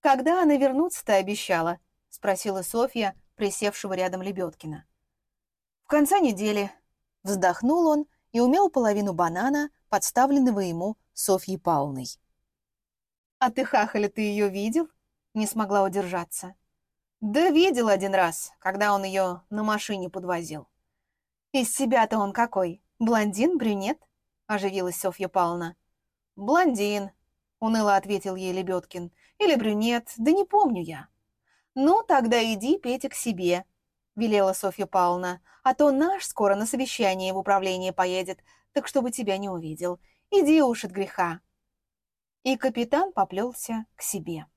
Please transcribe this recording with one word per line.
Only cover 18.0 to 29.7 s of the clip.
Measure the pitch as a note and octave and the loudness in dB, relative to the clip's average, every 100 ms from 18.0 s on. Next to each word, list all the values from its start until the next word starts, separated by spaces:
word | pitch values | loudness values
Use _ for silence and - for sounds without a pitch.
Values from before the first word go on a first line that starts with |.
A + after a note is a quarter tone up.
| G3 | 2
раз, | F#3+ F3 D#3+ - _ | 2 2 -2 -12 _
когда | - G3 G#3 | -6 0 0
он | G3+ | 0
ее | F#3+ F#3+ F#3+ F3 _ | 0 -2 -2 -4 _
на | G#3 | -4
машине | G#3+ G#3 - G3+ F3+ | -2 -2 -4 -8 -8
подвозил". | F#3+ F3+ E3+ E3 D#3 - _ _ _ _ _ _ _ _ | -10 -6 -6 -6 -14 -16 _ _ _ _ _ _ _ _
"Из | C#4 A#3+ | -2 -2
себя-то | - C4 B3 A3 A3 | -2 2 2 2 2
он | G3+ | -2
какой? | G3 A#3 G3 F3+ F3 _ _ | 0 -2 0 -2 -4 _ _
Блондин, | A3+ A#3 G#3 G3 D4 F4 | 0 2 0 2 0 2
брюнет?" | A3 G3+ G3 D4+ _ _ _ _ _ | 0 -2 -4 -6 _ _ _ _ _
оживилась | G#3 G3 F#3+ F3+ F3 | -4 -2 -4 -6 -4
Софья | F#3+ F3 F#3 | -6 -4 -4
Павловна. | F#3+ E3+ F3 E3+ E3 _ _ _ _ _ - | 0 0 -2 -8 -12 _ _ _ _ _ -12
"Блондин", | G3+ E4 F4+ A3+ G3+ G#3 G3 _ _ _ _ _ | 0 4 4 2 0 -2 -6 _ _ _ _ _
уныло | A3 A3+ G#3 G3 | -2 2 4 2
ответил | G3 G3 G3 F#3 | 2 -4 -4 -6
ей | F#3 | -4
Лебедкин. | F3+ F#3 F#3 - F3+ F3 _ _ _ | -4 -2 -4 -6 -12 -12 _ _ _
"Или | G#4 C#4 | 2 2
брюнет, | A3 | 2